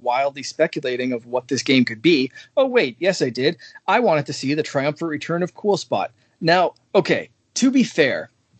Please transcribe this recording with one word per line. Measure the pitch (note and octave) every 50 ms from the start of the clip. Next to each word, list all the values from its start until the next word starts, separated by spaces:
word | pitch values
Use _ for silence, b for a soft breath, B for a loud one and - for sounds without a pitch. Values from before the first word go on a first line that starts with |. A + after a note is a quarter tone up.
| A#2+
wildly | B2 A#2+ C3 C#3 C#3+ C#3 C#3 C3
speculating | - - - D#3 E3+ - E3 D3+ C3 B2 B2 B2+ B2+ B2+
of | A#2 A#2
what | A#2+ A#2+ B2+ B2 -
this | C#3+ B2 -
game | - C3+ C3 B2
could | - A#2 A2
be." | A2 A#2+ - C#3 C3 C3+ B B B B B
Oh, | - C4+
wait, | C4+ B3 A#3+ F3+ C3 A2+ -
yes, | E3 F#3+ F#3 - E3
I | C3
did. | A2 B2+ B2+ D3+ F3 - B B B B B -
I | F#3+ A3+
wanted | B3 G#3 D#3+ D3+ C#3
to | - D3
see | - - C3 D3
the | D#3 D3
triumphant | - - C#3+ C3+ D3 D3 - D#3+ E3
return | D3+ D3 - - E3 E3+ F3+
of | F3 -
Cool | - - G#3 G3+
Spot. | E3+ - - B2+ G#2 F2+ - _ _ _ _ _ -
Now, | - D#3+ E3+ F#3 F3 D3+ - _ _ _ -
okay, | G3+ F3 - E3 G#2 E2 - _ _ _ _ -
to | - A#3 C4+
be | C4 C#4 A3
fair, | - - - D3+ C3 G2+ D#2+ D2+ - _ _ _ _ _ _